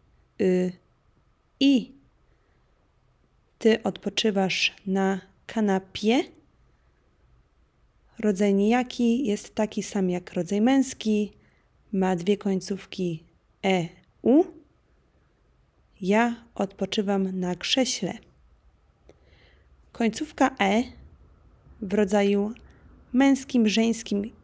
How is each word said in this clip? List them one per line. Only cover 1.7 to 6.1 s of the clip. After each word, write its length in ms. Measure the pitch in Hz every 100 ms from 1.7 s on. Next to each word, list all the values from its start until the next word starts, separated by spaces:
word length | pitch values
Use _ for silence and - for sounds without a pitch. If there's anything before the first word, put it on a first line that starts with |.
| 262 - - _ _ _ _ _ _ _ _ _ _ _ _ _ _ _ _
Ty 240 | 220 220
odpoczywasz 920 | 202 - 202 - 220 196 190 - - - 196
na 360 | 190 190 190 - _ -
kanapie. 800 | - 208 190 190 - 208